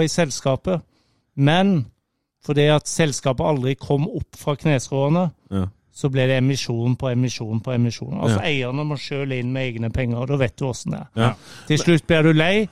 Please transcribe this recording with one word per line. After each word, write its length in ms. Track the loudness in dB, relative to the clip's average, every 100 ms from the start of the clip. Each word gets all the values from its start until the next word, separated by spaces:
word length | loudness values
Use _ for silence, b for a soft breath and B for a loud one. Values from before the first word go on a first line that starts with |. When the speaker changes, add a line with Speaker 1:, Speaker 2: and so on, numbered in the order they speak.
Speaker 1:
i 60 | 2
selskapet. 720 | 0 -2 -2 -2 -2 -2 -4 -6 _ _ _ _ 0
Men 480 | 4 4 4 2 -2 _ _ _ _ _
fordi 240 | -2 2 4
at 100 | 4 0
selskapet 560 | 0 0 0 -2 0
aldri 300 | 0 0 -2 -4
kom 300 | -2 0 0
opp 280 | -4 -10 -8
fra 180 | -6 -2
kneskråene, 720 | 0 0 0 -2 2 2 0 -4 _
Speaker 2:
Ja. 160 | -4 -4 -6 _
Speaker 1:
så 160 | -6 -2
ble 140 | 0 2
det 120 | 2
emisjon 540 | 2 0 -2 -2 0 0
på 140 | 0
emisjon 480 | 0 -2 -4 -6 -4
på 120 | -2
emisjon. 420 | 0 0 -2 -8 -4
Altså, 180 | 0 0
Speaker 2:
Ja. 60 | 0 -2 -4
Speaker 1:
eierne 160 | -4 -6
må 100 | -6
selv 340 | -6 -6 -4
inn 200 | -4 -4
med 220 | -4 -4
egne 160 | -4 -4
penger, 240 | -4 -4 -4
og 60 | -2
da 80 | 0
vet 200 | -2 -2
du 80 |
hvordan 260 | -6 -6 -6
det 80 | -8
er. 80 | -8 0
Speaker 2:
Ja. 180 | 0 0 B B -2
Speaker 1:
Til 120 | 0
slutt 280 | 2 2 4
blir 160 | 4
du 100 | 6
lei, 360 | 4 4 2 0